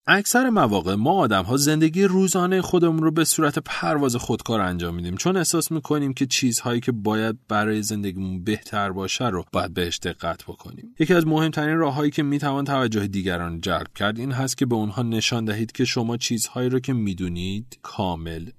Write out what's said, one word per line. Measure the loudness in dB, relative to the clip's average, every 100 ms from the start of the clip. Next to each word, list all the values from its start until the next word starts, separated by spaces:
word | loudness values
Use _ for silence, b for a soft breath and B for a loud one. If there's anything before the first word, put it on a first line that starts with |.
| 2
اکثر | 2 4 2 4
مواقع | 4 4 4 2
ما | 2 2
آدم‌ها | 4 4 2 2 2
زندگی | 2 4 4 4
روزانهٔ | 4 4 4 2 2 2
خودمون | 2 4 4 4
رو | 2
به | 2
صورت | 2 2 2 0
پرواز | -4 -4 -2 2 2 0
خودکار | -2 -4 0 0
انجام | 0 -2 -4
می‌دیم، | -4 -4 -2
چون | 0 2
احساس | 2 0 0
می‌کنیم | -4 -2 0 0
که | 0 0
چیزهایی | 2 0 0 0 -2
که | 0
باید | -2 0 0 0 -4 -2
برای | 0 2 0
زندگیمون | -2 -2 -4 -4 -6 -4
بهتر | -2 -4 -4 -4 -4
باشه | -4 -4 -2 -2
رو | -2 -2
باید | -4 -2
بهش | -2 -2 -2
دقت | -6 -4 -6 -6
بکنیم. | -10 -16 -16 -18 -18 -2
یکی | 2
از | 4 4
مهمترین | 2 0 0 0 0
راه‌هایی | 0 0 0
که | 0
می‌توان | 0 0 0 -2
توجه | 0 0 2 0 0
دیگران | -2 -2 -2 -4 -4
جلب | -2 -2 -4
کرد، | -2 -2 -2
این | -4
هست | -2 -4 0
که | 0
به |
اونها | 2 0 -2
نشان | 0 0 0 0
دهید | -2 -2 -4
که | -2
شما | -2 0 -2 -2
چیزهایی | -2 -2 -2 -2 0
رو | 0
که | 0
می‌دونید | 0 0 -2 -4 -2 -4 -6 -8 -16
کامل | -12 -4 -4 -4 -6 -8 -10